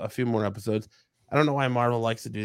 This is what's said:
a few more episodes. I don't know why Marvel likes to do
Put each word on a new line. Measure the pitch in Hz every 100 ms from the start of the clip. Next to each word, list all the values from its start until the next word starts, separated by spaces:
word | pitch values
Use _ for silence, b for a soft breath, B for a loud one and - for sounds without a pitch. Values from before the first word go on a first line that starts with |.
a | 107
few | - 123
more | 110
episodes. | 104 104 113 107 - _ _ _ _
I | 143
don't | 151
know |
why | 139 131
Marvel | 123 120 120
likes | 113 113
to | 113
do | 110